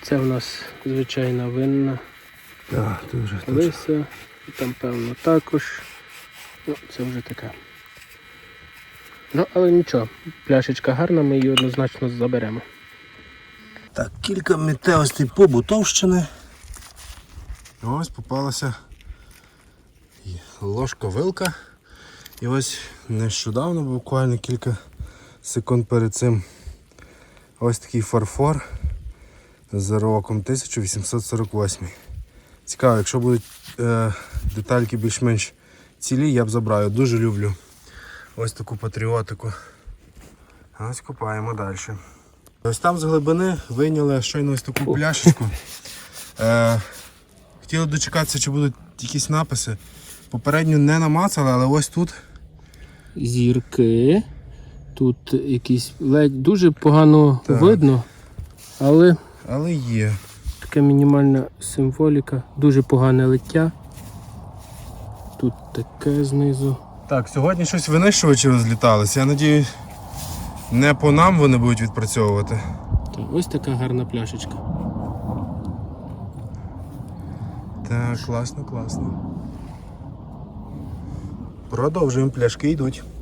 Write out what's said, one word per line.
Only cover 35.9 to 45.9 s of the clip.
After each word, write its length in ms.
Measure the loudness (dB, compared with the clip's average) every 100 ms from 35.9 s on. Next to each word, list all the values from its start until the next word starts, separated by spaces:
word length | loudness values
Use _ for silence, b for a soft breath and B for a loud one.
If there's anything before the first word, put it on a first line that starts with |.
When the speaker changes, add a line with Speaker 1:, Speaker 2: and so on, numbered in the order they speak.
| b
Speaker 2:
цілі, 320 | -4 0 2
я 120 | 2 0
б 40 |
забрав. 340 | 0 0 0
Я 60 | 0
дуже 300 | 0 2 2
люблю 340 | 0 -2 -4 -6 B B B B B B B -10
ось 180 | -10
таку 240 | -10 -12 -10
патріотику. 760 | -8 -6 -4 -4 -4 -10 -10 -12 B B B B B B B B B B B -12
А 120 | -10
ось 120 | -10
копаємо 520 | -14 -10 -6 -4 -6
дальше. 440 | -6 -8 -8 -10 -14 b b b b b _
Ось 160 | -4 0
там 180 | 0 0
з 60 |
глибини 540 | 2 2 2 2 2 -2 -6
вийняли 520 | 0 2 2 2 2
щойно 300 | 0 -2 -2
ось 100 | -2
таку 300 | -4 -6 -2
Speaker 1:
Ух. 60 | 0
Speaker 2:
пляшечку. 480 | 0 4 4 4 0 -6 -12 B B